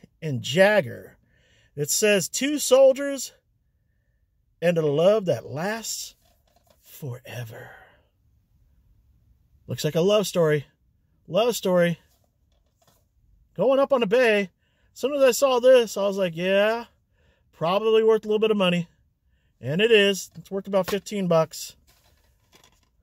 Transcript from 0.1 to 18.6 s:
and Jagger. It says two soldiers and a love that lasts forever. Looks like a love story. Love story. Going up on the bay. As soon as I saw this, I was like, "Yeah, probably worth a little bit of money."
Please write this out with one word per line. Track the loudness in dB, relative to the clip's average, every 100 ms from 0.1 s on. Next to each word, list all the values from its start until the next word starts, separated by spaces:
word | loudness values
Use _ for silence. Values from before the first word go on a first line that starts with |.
| _
and | -8 -8
Jagger. | -2 2 4 2 -2 -8 -18 -20 _ _ _ _ _
It | -10 -6
says | -2 2 0 -2
two | -6 -4 -4
soldiers | 2 6 6 4 -2 -8 -12 -18 _ _ _ _ _ _ _ _ _ _ _ _
and | -2 0
a | 0
love | 2 2 2 0
that | -4 -6
lasts | -8 -8 -8 -10 -12 -14 -20 _ _ _ _ _ _
forever. | _ -18 -16 -16 -16 -14 -14 -16 -20 -20 -20 _ _ _ _ _ _ _ _ _ _ _ _ _ _ _ _ _ -14
Looks | -8
like | -4 0
a |
love | 0 0 0
story. | 0 0 0 -4 _ _ _ _ _ -6
Love | -2 -2 -2
story. | -2 0 0 -2 _ _ _ _ _ _ _ _ _ _ _ _ _ _ _
Going | -2 0 2
up | 2
on | 0
the | 2
bay. | 2 2 2 -2 _ _ _ _
As | -8
soon | -6
as | 2
I | 2
saw | 4 2 4
this, | 6 6 4 -2
I |
was | -4 -2
like, | -4
"Yeah, | -2 0 2 2 -2 -8 _ _ _ _ _ _
probably | -6 -2 0 2 2
worth | 4 2
a | 0
little | 0
bit | 0
of |
money." | 0